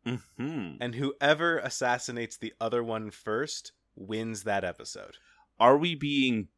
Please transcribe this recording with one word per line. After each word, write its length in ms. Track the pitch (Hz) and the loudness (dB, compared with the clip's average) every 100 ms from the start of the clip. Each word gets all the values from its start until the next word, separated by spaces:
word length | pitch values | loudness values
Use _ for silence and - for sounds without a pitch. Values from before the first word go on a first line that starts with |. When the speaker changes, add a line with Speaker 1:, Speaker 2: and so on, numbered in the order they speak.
| 117 | -4
Speaker 1:
Mm-hmm. 680 | 123 - - 135 160 90 69 | -6 -8 -10 -6 -6 -8 -6
Speaker 2:
And 140 | 123 120 | -6 -2
whoever 640 | 139 - 143 151 170 165 | -4 2 2 4 2 0
assassinates 760 | 123 - 123 123 - 120 113 - | -4 -2 0 0 -2 -6 -8 -8
the 160 | 113 - | -12 -6
other 240 | 113 120 | -2 0
one 260 | 117 110 107 | 0 -4 -6
first 600 | - - 110 151 - - _ _ - | -10 -4 -2 -2 -8 -12 _ _ -18
wins 480 | 98 110 113 107 | -6 -4 -4 -6
that 200 | 104 101 | -2 0
episode. 540 | 92 85 - - - - _ _ _ _ | -2 -6 -14 -14 -16 -20 _ _ _ _
Speaker 1:
Are 180 | 117 143 | 8 8
we 180 | 175 151 | 4 -2
being 540 | 143 143 131 113 95 | -2 2 2 2 -2